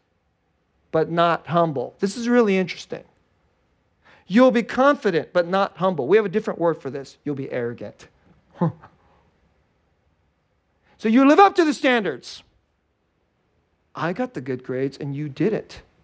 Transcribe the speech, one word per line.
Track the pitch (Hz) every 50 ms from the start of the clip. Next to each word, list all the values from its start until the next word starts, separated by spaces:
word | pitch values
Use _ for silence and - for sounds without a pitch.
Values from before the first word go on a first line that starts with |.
| _ _ _ _ _ _ _ _ _ _ _ _ _ _ _ _ _ _
but | - 160 156 160
not | 165 170 170 175 160 - - -
humble. | 156 170 170 165 139 131 123 127 - _
This | 196 196 -
is | 233 233 233
really | 240 247 233 202 190
interesting. | 190 185 160 - - - - - - - _ _ _ _ _ _ _ _ _ _ _ _ _ _ _ _ _ _ _ _ _ - _ _ -
You'll | 180 240 262 262
be | 208 240
confident, | - - - 240 262 285 285 - - 208 170 151 139 -
but | - 180 170 175
not | 190 196 196 - - -
humble. | 180 190 185 151 -
We | 135 190
have | 220 214
a | 196
different | 160 214 214 214 180 -
word | 165 170 156 160
for | - 135
this. | 123 139 135 - - _ _
You'll | 147 143
be | 131 135 -
arrogant. | - 127 120 120 120 - 104 - - - - -
<laughs> | _ _ _ _ _ _ _ _ _ - 175 160 - - - - _ _ _ _ _ _ _ _ _ _ _ _ _ _ _ _ _ _ _ _ _ _ _ _ _ _ _ _ _ _ _ _ _ _ _ _ _ _ _ _ _ _
So | - 220
you | 220 254 269 277
live | 302 349
up | 403 392 392
to | - 330
the | 302 269
standards. | - - 269 247 233 196 170 131 117 - - - - - _ _ _ _ _ _ _ _ _ _ _ _ _ _ _ _ _ _ _ _ _ _ _ _ _ _ _ _ _ -
"I | - 160 170 185
got | - 254 247 -
the | 151
good | 127 135 127 127 -
grades | - 127 127 135 139 139
and | - 147 143 139
you | 143 151 147
didn't. | 135 - 156 220 208 - - - - - - _ _ _